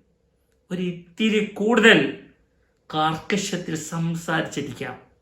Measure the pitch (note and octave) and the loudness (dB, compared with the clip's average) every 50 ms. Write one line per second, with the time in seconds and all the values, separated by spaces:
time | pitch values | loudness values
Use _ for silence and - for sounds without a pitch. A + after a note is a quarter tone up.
0 | _ _ _ _ _ _ _ _ _ _ _ _ _ - F3+ F3+ F#3 F3 E3 E3+ | _ _ _ _ _ _ _ _ _ _ _ _ _ -8 -6 -4 -4 -4 -6 -8
1 | - - - - A3 A3 G#3+ G#3+ G3+ - - - G3+ A3 A#3+ A3+ G3+ A3+ G3 D#3 | -12 -12 -4 0 0 2 2 2 0 -2 -4 -2 0 2 4 6 8 8 8 8
2 | C3+ C3+ - - - - _ _ _ _ _ _ _ _ _ _ _ - - D#3 | 4 0 -4 -10 -14 -20 _ _ _ _ _ _ _ _ _ _ _ -6 -2 0
3 | D#3 D#3+ D#3+ D#3 - - G#3+ G3 - - G3 E3+ - - D#3+ D#3 - - E3+ E3 | 0 0 0 -2 -4 -2 -2 -2 -2 -2 -6 -6 -6 -6 -8 -8 -8 -6 -6 -4
4 | E3 E3 E3 E3 - - E3 D#3+ D#3+ - - D3 - C#3+ A#2+ - C3+ B2 B2 - | -2 -2 -4 -4 -4 -2 -2 -2 -2 -4 -6 -8 -8 -8 -8 -10 -10 -10 -12 -14
5 | - _ _ _ | -18 _ _ _